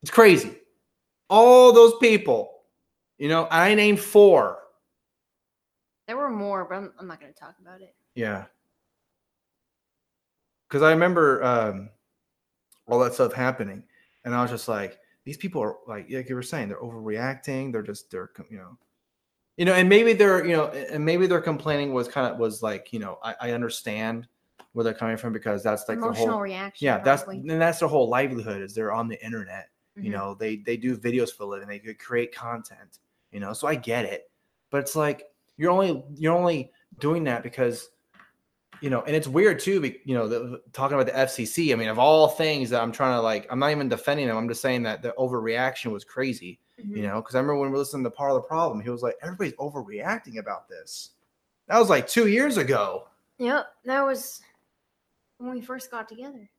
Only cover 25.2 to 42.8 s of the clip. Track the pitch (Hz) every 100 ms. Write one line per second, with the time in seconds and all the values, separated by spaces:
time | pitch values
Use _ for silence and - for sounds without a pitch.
25.2 | 117 110 110 101 107 104 - 226 226 -
26.2 | 113 - 196 185 196 - 143 104 - 143
27.2 | - 156 139 160 165 160 165 147 120 120
28.2 | 139 123 110 98 98 107 110 110 117 107
29.2 | 113 113 92 95 - _ _ - 113 101
30.2 | 98 101 110 107 104 117 123 117 120 123
31.2 | 117 - 101 98 98 101 110 107 - 120
32.2 | 120 - 120 117 110 104 95 _ _ _
33.2 | _ 104 98 110 147 156 117 120 101 101
34.2 | _ _ _ _ _ 139 139 156 151 117
35.2 | - _ _ - 165 180 190 139 135 147
36.2 | 156 175 180 156 123 _ _ - 147 165
37.2 | 151 117 120 - 123 120 - _ _ _
38.2 | _ _ _ _ _ - 143 123 147 156
39.2 | 151 143 208 139 185 196 139 - 139 123
40.2 | 107 117 120 123 _ - 139 143 131 131
41.2 | 131 - 113 - 160 117 110 110 135 156
42.2 | 156 - 156 147 123 123